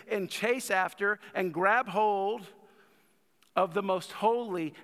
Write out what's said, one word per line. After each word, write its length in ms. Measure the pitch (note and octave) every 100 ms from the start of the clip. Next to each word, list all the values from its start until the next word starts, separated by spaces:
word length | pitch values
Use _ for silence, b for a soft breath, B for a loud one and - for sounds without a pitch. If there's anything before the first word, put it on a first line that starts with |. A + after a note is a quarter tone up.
| B
and 220 | G#3 F3+
chase 400 | - A3 B3+ -
after 480 | F#3+ F3+ - G3+ G#3 B
and 180 | - F#3
grab 360 | D#3 F#3+ A#3+ A#3+
hold 580 | F#3+ G#3+ G3+ G3 A#3 F3+ - - b b b b b _ _ _
of 200 | E3+ F#3
the 80 | F#3+
most 300 | G3 F#3 -
holy 600 | - G#3+ A#3+ A#3 F3+ D#3 -